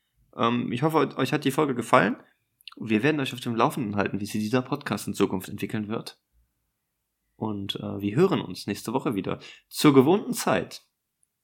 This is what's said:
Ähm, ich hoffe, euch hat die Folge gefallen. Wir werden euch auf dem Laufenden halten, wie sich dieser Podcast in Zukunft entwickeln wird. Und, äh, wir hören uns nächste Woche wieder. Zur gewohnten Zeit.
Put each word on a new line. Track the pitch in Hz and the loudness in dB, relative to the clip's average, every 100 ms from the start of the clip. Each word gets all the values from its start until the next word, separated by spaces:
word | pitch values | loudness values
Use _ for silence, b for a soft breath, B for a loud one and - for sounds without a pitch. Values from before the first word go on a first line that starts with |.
| _ _ _ - | _ _ _ -2
Ähm, | 117 120 101 | 0 0 -2
ich | 120 | 0
hoffe, | 156 156 135 - | 2 2 0 0
euch | 131 | -2
hat | 151 | 0
die | 135 | 0
Folge | 147 147 | 2 0
gefallen. | 120 117 135 190 269 b b _ _ - - | -2 4 4 4 -2 b b _ _ -20 -10
Wir | 110 107 | 0 2
werden | 139 156 | 2 0
euch | 131 | -2
auf | 123 | -6
dem | 120 | -4
Laufenden | 113 139 156 104 101 | 0 0 0 -2 -2
halten, | 95 98 | 0 -2
wie | 98 | -4
sich | 107 | -2
dieser | 107 127 | 0 0
Podcast | 123 143 - 104 - | 0 -6 -4 -6 -4
in | |
Zukunft | - 98 95 - | 0 0 0 -8
entwickeln | 101 101 110 104 | -8 -6 -6 -6
wird. | 113 - - _ _ _ _ _ _ _ _ _ _ _ - | -8 -10 -18 _ _ _ _ _ _ _ _ _ _ _ -8
Und, | 110 101 98 - | -6 -4 -6 -8
äh, | 104 101 | -8 -6
wir | 101 117 | -2 2
hören | 185 131 | 2 2
uns | 87 92 - | -4 -8 -6
nächste | 101 - | -6 -4
Woche | 131 135 | -2 -2
wieder. | 98 92 - B B B | -2 -2 -6 B B B
Zur | - 147 | 2 6
gewohnten | 135 131 208 262 | 8 8 4 0
Zeit. | - - 104 - - _ _ _ _ _ _ | -4 0 0 -2 -10 _ _ _ _ _ _